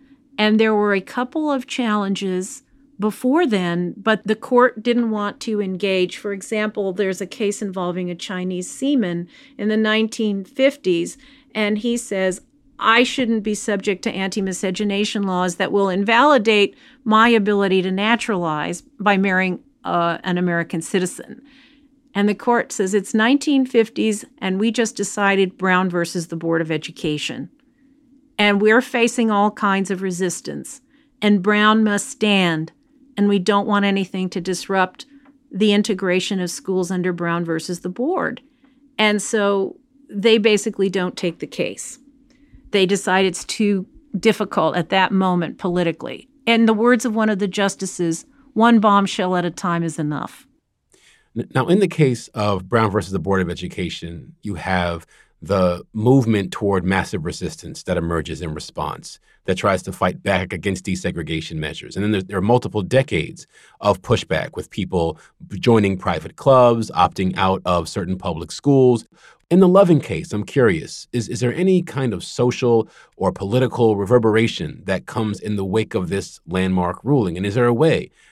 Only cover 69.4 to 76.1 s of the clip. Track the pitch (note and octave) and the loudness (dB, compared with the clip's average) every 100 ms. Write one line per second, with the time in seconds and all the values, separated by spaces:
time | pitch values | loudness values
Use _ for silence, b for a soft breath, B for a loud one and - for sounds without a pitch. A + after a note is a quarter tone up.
69.4 | b F3+ F#3 F#3+ F#3 D#3 - E2 - G#2+ | b 6 6 8 6 4 2 -6 -6 -8
70.4 | G2 C#3 A#2 E2+ - - - A#2+ A2 G#2+ | -4 2 4 2 -4 -14 -8 -6 -6 -4
71.4 | A#2+ A#2 F#3 F3+ F3+ C#3+ C3 F2+ - - | -4 0 2 2 0 -4 -4 -4 -6 -2
72.4 | B2 - B2 A#2 G#2+ B B B F#2+ F#2 | 0 0 2 2 2 B B B -2 -2
73.4 | G2 B2 B2 - A#2 G2+ G2 B2 A2 A2 | -2 0 0 2 2 2 4 4 4 2
74.4 | A2+ - D#2+ - F#2+ F#2 - A#2+ A2 G2+ | 2 -2 -8 -8 -6 -6 -4 -4 -4 -4
75.4 | G#2+ G#2 G2 G#2+ A2 G#2 F2 | -6 -6 -2 -2 -2 -4 -4